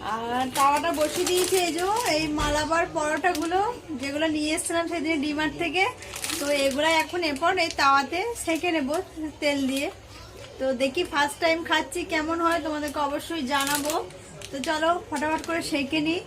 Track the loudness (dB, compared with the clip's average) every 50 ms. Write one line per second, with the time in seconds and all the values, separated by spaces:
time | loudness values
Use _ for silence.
0 | -4 -4 -4 -4 -4 -2 0 0 0 0 2 4 4 6 6 4 2 0 0 2
1 | 0 0 2 0 0 2 4 2 4 4 4 2 2 2 0 0 0 0 0 0
2 | 2 2 2 2 2 0 0 0 0 2 2 2 2 2 2 2 2 0 -2 -2
3 | 0 0 0 2 2 0 0 2 -2 0 2 2 0 0 -2 -6 -8 -8 -8 -6
4 | -6 -4 -2 0 0 0 0 0 0 0 0 -2 -2 -2 0 0 0 0 -2 -2
5 | 0 0 0 0 0 0 0 0 -2 -2 -2 -2 -4 0 2 2 2 2 0 -6
6 | -14 -12 -12 -8 -6 -6 -4 -2 0 0 2 2 2 2 2 2 2 4 4 4
7 | 2 0 -2 -2 0 0 0 2 2 2 4 4 2 0 2 4 4 6 6 6
8 | 4 2 -2 -2 -2 -2 -4 -4 -2 -2 0 0 0 0 0 0 0 0 0 -2
9 | -2 -4 -8 -8 -8 -8 -6 -2 0 0 2 2 0 0 0 0 -2 -4 -6 -8
10 | -18 -18 -18 -18 -16 -16 -16 -16 -16 -16 -8 -4 -2 -2 2 2 0 0 2 0
11 | -2 0 2 2 2 2 0 0 2 2 2 2 0 0 2 2 2 0 -4 -6
12 | -4 -2 -2 -2 -2 -2 -2 0 2 2 2 2 0 -2 -4 -4 -4 -4 -2 -2
13 | -2 -2 -2 -4 -4 -4 -6 -4 -2 0 0 0 2 2 0 0 0 0 0 0
14 | -2 -4 -10 -16 -16 -16 -16 -14 -14 -10 -8 -6 -2 -2 0 2 4 2 2 2
15 | -2 -4 -4 -2 0 0 0 -2 -2 -2 -4 -4 -2 -2 -2 -2 -2 0 0 0
16 | 2 2 0 -2 -4